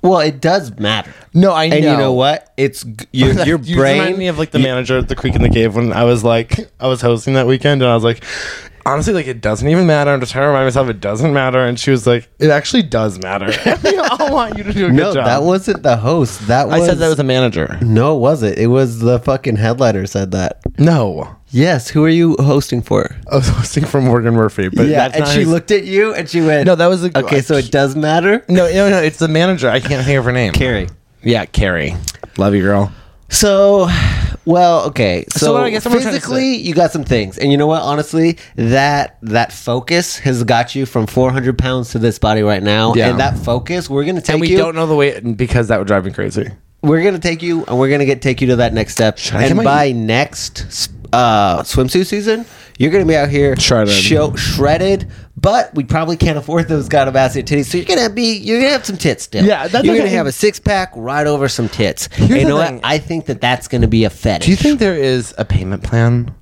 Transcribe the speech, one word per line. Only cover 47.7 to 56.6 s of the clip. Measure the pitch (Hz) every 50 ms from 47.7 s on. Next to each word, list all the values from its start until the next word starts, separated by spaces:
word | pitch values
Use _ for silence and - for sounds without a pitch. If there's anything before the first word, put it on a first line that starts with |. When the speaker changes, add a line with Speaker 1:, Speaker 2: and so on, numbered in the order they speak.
| 120 127
Speaker 1:
we're | 131 135
gonna | 143 143 143
get, | 135 139 127 -
take | 139 127 120
you | 135 127
to | 127
that | 117 120 113 107
next | 113 107 - -
step. | - 113 110 104 -
Speaker 2:
Should | - - 110
I | 101 131
get | 135 165
Speaker 1:
And | 202
Speaker 2:
my | 226
Speaker 1:
by | 139 139 151 147 139 127
next | 117 110 110 110 123 143 - - - - - - - -
s-, | - - - - - - - - - -
uh, | 120 123 117 110 107 101 98 87 82 -
swimsuit | - - - 131 131 - 180 185
season, | 180 - 208 202 220 220 220 233 - - - - - _
you're | - 127 156
gonna | 165 196 185
be | 160 160
out | 151 143 143
here | 139 143 143 143 131
Speaker 2:
Shredded. | 127 - - 127 113 107 101 101
Speaker 1:
show, | 98 - - 156 151 151 151 143
shredded, | - - - - - 139 143 156 170 180 196 196 190 - - - - - - _
but | - - 190 214 247 214 - -
we | 147 139
probably | 110 - 160 165 160 170
can't | 160 - 170 156 147
afford | 143 - 156 170